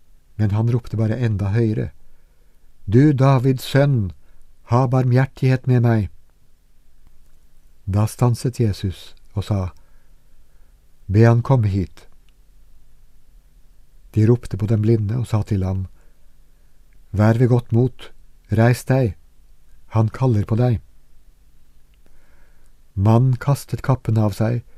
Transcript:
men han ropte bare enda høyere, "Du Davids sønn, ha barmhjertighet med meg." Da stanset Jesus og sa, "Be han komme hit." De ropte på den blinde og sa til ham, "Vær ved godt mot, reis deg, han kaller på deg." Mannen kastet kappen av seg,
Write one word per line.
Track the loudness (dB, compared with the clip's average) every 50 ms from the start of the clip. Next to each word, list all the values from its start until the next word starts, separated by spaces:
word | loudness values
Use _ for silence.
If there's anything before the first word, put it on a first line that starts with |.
| -20 -20 -20 -20 _ _ -6
men | -2 -2 -2
han | 0 0 -2 0
ropte | -2 -4 -4 -4 -4 -4
bare | -2 -2 -2
enda | -2 -2 -2 -2 -2 -2 -2 -2
høyere, | 0 0 0 -2 -4 -6 -8 -10 -16 -20 -20 -20 -20 -20 _ _ _ _ _ -20 -20 -20 -20 -20 -14 -4
"Du | 2 4 4 4 4 4
Davids | 4 2 2 2 2 2 0 -2 -2 -4
sønn, | -2 0 2 2 2 2 0 -2 -4 -8 -12 -20 -20 -20 -20 -20 -20 -20 -16 -6 -2
ha | 0 0 0
barmhjertighet | 2 0 0 0 2 2 2 0 -2 -2 -2 0 0 0 0 0
med | 0 2 2 2
meg." | 2 2 0 -2 -4 -8 -14 -20 -20 _ _ -20 -20 -20 _ _ _ -20 -20 -20 -20 -20 -20 -20 -20 -20 -20 -20 -20 -20 -20 -20 -20 -20 -20 -20 -20 -20 -14 -8
Da | -4 -2 0 0 -2
stanset | -2 -2 -2 0 0 -2 -4 -6 -4 -2
Jesus | -2 -2 -2 -4 -6 -8 -8 -10 -14 -20 -20 -20 -18 -12
og | -10 -8 -4
sa, | -4 -4 -4 -4 -6 -10 -14 -20 -20 -20 -20 -20 -20 -20 -20 -20 -20 -20 -20 -20 -20 -20 -20 -20 -20 _ _ _ _ -20 -14 -6 0
"Be | 4 4 6
han | 6 4 2
komme | 2 0 0 2 0 0
hit." | -2 -2 -4 -6 -8 -18 -20 -20 -20 -20 -20 _ -20 _ _ _ -20 -20 -20 -20 -20 -20 -20 -20 -20 -20 -20 -20 -20 -20 -20 -20 -20 -20 -20 _ _ _ -20 -20 -20 -20 -20 -20 -20 -20 -16 -6
De | -2 2 4 4
ropte | 2 2 -2 -6 -8 -6
på | -2 -2
den | 0 0 2
blinde | 2 0 0 0 -2 -4
og | -6 -4
sa | -4 -4 -4
til | -2 -2 -2 -2 -2
ham, | -2 -4 -6 -8 -10 -14 -20 -20 -20 -20 -20 -20 -20 -20 -20 -20 -20 -20 _ -20 -20 -20 -20 -20 -20 -20 -20 -14 -6
"Vær | 0 2 2 4 4 4
ved | 2 2
godt | 2 0 0 0
mot, | 0 0 0 0 -4 -8 -18 -20 -20 -20 -20 -20 -20 -18 _ -2
reis | 2 4 4 4 2 0 -2
deg, | -2 0 0 0 -2 -4 -8 -16 -20 _ -20 -20 -20 -20 -20 -20 -20 -20 -20 -12 -4 -2
han | 0 0 0
kaller | -2 -2 0 0 2 0 0
på | 0 0 0
deg." | 0 0 0 -2 -6 -12 -20 -20 -20 -20 -20 -20 -20 -20 -20 _ -20 -20 -20 -20 -20 -20 -20 -20 -20 -20 _ -20 -20 -20 -20 -20 -20 -20 -20 -20 -20 -20 -20 -20 -20 -20 -20 -20 -20 -10 -4
Mannen | 0 2 4 4 4 4 2 0
kastet | 0 -2 -2 -4 -4 -4 -8 -10 -6
kappen | -2 -2 -2 -2 -2 -2 0 0
av | 0 0 -2 -2
seg, | -2 -2 -4 -6 -8 -12 -20